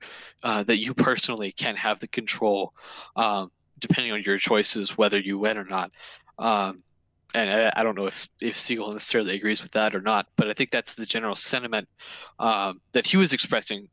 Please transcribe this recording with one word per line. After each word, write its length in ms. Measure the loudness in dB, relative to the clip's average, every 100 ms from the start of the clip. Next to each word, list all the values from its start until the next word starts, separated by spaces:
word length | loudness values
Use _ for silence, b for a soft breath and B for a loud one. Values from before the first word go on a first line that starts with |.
| B B B B
uh, 180 | -4 -2
that 160 | 2 0
you 160 | 0
personally 580 | 0 2 2 -2 -4 -6
can 240 | -4 -4 -2
have 240 | -2 -2
the 80 | -4
control, 640 | -6 -6 -2 2 2 -2 B B B B -2
um, 360 | 0 0 -4 _ _ _
depending 320 | 0 0 0
on 100 | -2
your 160 | 0 0
choices, 600 | 4 4 4 2 -2 2
whether 200 | 2 2
you 220 | 0 -2
win 180 | 0 -2
or 60 |
not. 280 | -4 -4 -4 B B B B -4
Um, 460 | 0 2 0 -4 _ _ _ _ _
and 160 | -2 2
I, 220 | 4 4 4
I 60 |
don't 120 | 0 0
know 100 | -2
if, 220 | -4 -6 _
if 160 | -4 0
Siegel 360 | 0 0 -4
necessarily 420 | -2 0 2 0
agrees 300 | -2 0 -2
with 80 | -2
that 240 | 0 0 0
or 60 |
not, 260 | 0 0 0 0
but 140 | 0
I 40 |
think 160 | 0 0
that's 240 | -2 -4
the 120 | -8 -4
general 280 | -4 -2
sentiment, 540 | 0 0 0 -2 -4 -4 _ B B B -2
um, 440 | 0 2 0 -4 _
that 160 | 0 4
he 100 | 4
was 160 | 6
expressing, 540 | 4 2 0 0 -4 -8